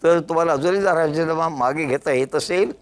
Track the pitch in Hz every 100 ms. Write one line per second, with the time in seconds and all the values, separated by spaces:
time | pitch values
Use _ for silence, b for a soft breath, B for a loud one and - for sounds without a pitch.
0 | 165 170 160 165 170 143 175 196 196 165
1 | 160 156 160 160 165 143 123 147 151 139
2 | 160 127 131 151 - 180 - -